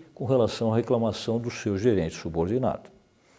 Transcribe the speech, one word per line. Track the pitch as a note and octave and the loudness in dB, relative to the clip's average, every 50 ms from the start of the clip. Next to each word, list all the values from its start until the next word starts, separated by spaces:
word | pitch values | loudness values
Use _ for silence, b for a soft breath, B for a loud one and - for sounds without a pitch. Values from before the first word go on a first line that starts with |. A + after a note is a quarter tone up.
| B B B | B B B
com | - - | -8 -2
relação | A2 C3+ B2+ A2+ G#2 - - A#2 A2+ | 0 2 4 2 2 0 0 0 2
à | A2 | 2
reclamação | A#2 A#2 - B2+ A#2 A#2 A2 G2 - - A#2 A2+ A#2 | 2 2 2 0 2 2 0 -2 -2 -4 -2 -2 -2
do | A#2 A#2+ | -2 -4
seu | - - - A2 G2 | -8 -4 -2 -2 0
gerente | F#2+ G#2+ B2 G#2+ F2+ E2 E2+ - | 2 4 4 4 4 2 0 -4
subordinado. | - - E2+ D#2+ E2 E2 F#2 A2+ C3 B2+ G2 - - - - - - _ _ b b b b b | -8 -10 -6 -2 -2 -2 0 0 0 0 -2 -2 -4 -10 -16 -20 -20 _ _ b b b b b